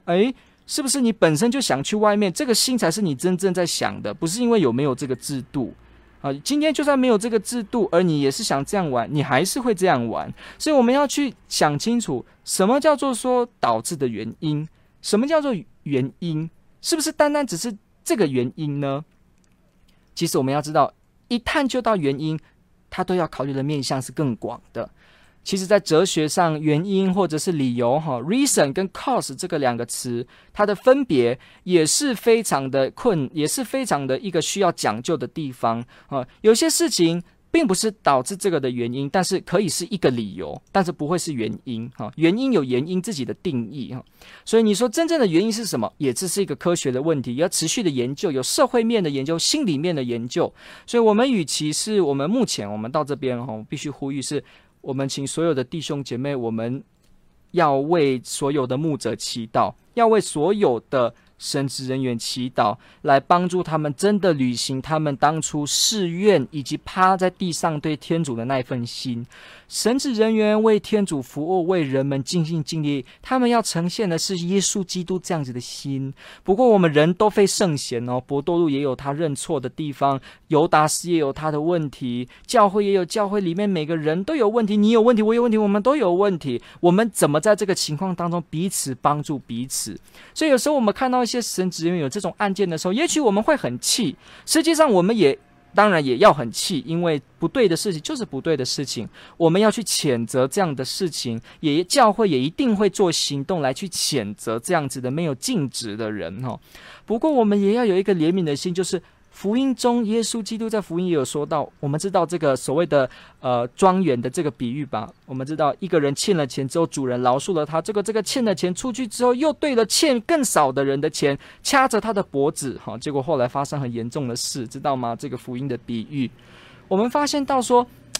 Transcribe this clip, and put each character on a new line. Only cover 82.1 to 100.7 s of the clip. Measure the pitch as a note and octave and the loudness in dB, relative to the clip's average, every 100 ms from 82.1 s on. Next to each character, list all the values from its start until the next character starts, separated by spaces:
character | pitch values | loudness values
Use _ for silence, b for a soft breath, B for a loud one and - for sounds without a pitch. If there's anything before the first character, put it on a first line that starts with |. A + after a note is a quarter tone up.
| A#2+ B2+ b - | -6 -8 b 0
教 | A#3+ G#3 | 4 4
会 | G#3 G3+ | 4 2
也 | |
有 | G3 | 0
教 | E3+ A3 G3+ | 0 -2 -2
会 | G#3 | 0
里 | F#3 | -2
面 | E3+ G#3 | 0 0
每 | F3+ D3+ | 0 -2
个 | E3 | -2
人 | D3+ E3 | 0 -2
都 | G3 D#4 | -2 0
有 | G#3 | 2
问 | A#3 G#3+ | 2 2
题， | G#3 | 4
你 | G#3 | 4
有 | A#3 | 6
问 | A3+ | 6
题， | A3+ | 4
我 | G#3+ A#3 | 4 4
有 | |
问 | A#3+ | 2
题， | A3 | 2
我 | G#3 | 2
们 | G#3 | 2
都 | A3 D4 | 2 2
有 | G3 | 2
问 | F3 G3+ E3+ | 4 2 0
题。 | C#3 A#2+ B B | -4 -6 B B
我 | F3 | 4
们 | F#3 A#3 | 4 2
怎 | - D#3 | 2 2
么 | D3+ | 4
在 | G#3+ | 2
这 | G#3 G3 | 2 2
个 | F3+ | -2
情 | - D3+ | -4 -4
况 | F#3+ F3+ | -4 -4
当 | F3 | -2
中 | E3+ - | -4 -4
彼 | D#3 F#3 | -4 -4
此 | - C#3 B2 | -4 -6 0
帮 | D3 D3 | 0 0
助 | D3 C#3 | -2 -8
彼 | - A#2 C3 | -6 -8 -6
此？ | - - F2 B B B | -8 -8 -12 B B B
所 | - D#4 | -2 4
以 | |
有 | B3+ | 4
时 | C#4+ | 4
候 | D4 | 2
我 | |
们 | G#3+ | 2
看 | - C4 | 0 0
到 | B3+ | 0
一 | A#3+ | 0
些 | B3 | -2
神 | A3 - F#3 | -4 -4 -4
职 | E3 | -2
人 | E3 F3 | -2 -2
员 | |
有 | C#3 | -2
这 | G#3 | -4
种 | F3+ - | -6 -4
案 | G#3 | -4
件 | F#3+ F#3+ | 0 -2
的 | D#3+ | -2
时 | F3+ | -2
候， | |
也 | G#3+ E4+ | -2 0
许 | D#4 | 2
我 | B3+ | 2
们 | G3 | 2
会 | A3 | 2
很 | D4 - B2 | 0 -2 -4
气， | - - G3 - B B - | -2 0 -2 -6 B B 0
实 | D#4 | 2
际 | D#4+ | 4
上 | D#4 D4+ | 4 6
我 | F#3+ | 6
们 | F3+ A#3 | 4 4
也， | C#3+ - _ _ _ - | 4 2 _ _ _ 4
当 | G#3 | 4
然 | E3+ | 4
也 | C3+ A#2 | 2 6
要 | G3+ | 6
很 | D3+ A#2 | 6 0
气， | - - D#3+ C#3 | -4 -4 -4 -2
因 | E3 | -2
为 | E3+ D3+ - _ | 0 -2 -6 _
不 | E3 | -2
对 | C4+ G#3 | 2 2
的 | D#3+ | 2
事 | G#3+ | -2
情 | D#3+ | -4
就 | - D4 | -6 -6
是 | G3+ | -6
不 | C3+ | -4
对 | E3 D3+ | -2 -2
的 | |
事 | B2 - C3+ | -2 -4 -6
情， | - G2+ B B - | -8 -10 B B 2
我 | E3 | 4
们 | F3+ | 6
要 | G#3+ | 4
去 | A3 | 2
谴 | G3+ - D3+ A#2 A#2 | -2 -2 0 0 0
责 | C3 C3+ | 0 2
这 | - | 0
样 | F3 | -2